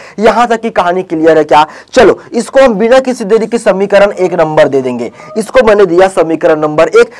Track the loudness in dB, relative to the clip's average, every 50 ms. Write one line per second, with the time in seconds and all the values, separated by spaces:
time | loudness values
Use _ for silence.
0 | -10 -16 -6 -2 0 0 2 0 0 0 -2 -4 -4 -4 -4 -2 -2 -2 -2 -4
1 | -4 -6 -4 0 0 2 2 2 2 2 2 2 2 0 -4 -12 -20 _ 0 2
2 | 2 2 0 -2 -6 -8 -8 -6 -6 -2 2 2 2 2 2 0 0 2 2 2
3 | 0 -2 -6 -6 -4 -2 -2 -2 -2 -2 -6 -2 -2 -2 -2 -2 -2 0 2 2
4 | 2 2 0 -2 -4 -2 -2 -2 -2 0 2 0 0 2 0 -2 -2 -4 -6 -6
5 | -8 -10 -12 -16 -20 -10 -8 -8 -8 -2 0 2 2 4 2 2 2 2 2 2
6 | 2 2 2 -2 -2 -2 -2 -2 0 0 0 0 -2 -2 0 0 0 2 2 2
7 | 2 0 -2 -10